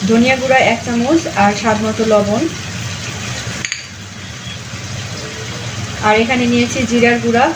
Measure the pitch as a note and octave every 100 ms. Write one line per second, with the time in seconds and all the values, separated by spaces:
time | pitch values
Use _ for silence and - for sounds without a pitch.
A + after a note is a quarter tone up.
0 | F#3+ A3+ B3 C4 C4 C4 G#3+ A#3 - A#3
1 | A#3+ E4 - - G3+ G#3 A3+ G#3 A3 A3
2 | A3 G#3+ G3 G#3+ D#4+ - - - - -
3 | - - - - - - - - - -
4 | - - - - - - - - - -
5 | - - - - - - - - - -
6 | G#3+ G#3+ A3+ B3+ A#3+ A#3+ A#3+ C4+ A#3 A#3+
7 | A#3+ A#3+ A#3 A#3 C#4+